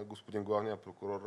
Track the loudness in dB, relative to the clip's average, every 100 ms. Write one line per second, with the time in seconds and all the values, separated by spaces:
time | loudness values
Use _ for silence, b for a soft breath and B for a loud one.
0 | -4 -8 -4 -2 4 4 4 0 -6 -6
1 | -2 -2